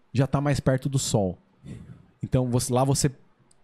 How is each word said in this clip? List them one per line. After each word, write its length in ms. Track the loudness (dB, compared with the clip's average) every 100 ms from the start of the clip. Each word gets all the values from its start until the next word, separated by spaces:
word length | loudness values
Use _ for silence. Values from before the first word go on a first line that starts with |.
| _
já 160 | 0 2
tá 140 | 2
mais 180 | 0 0
perto 300 | 2 0 0
do 100 | -2
sol. 380 | 0 0 0 -4 _ _ -20 -18 -18 -20 -20 -12
Então, 260 | -2 0 0
você, 220 | -2 0
lá 100 | 0
você, 280 | 2 2 0 -4 _ _ _ _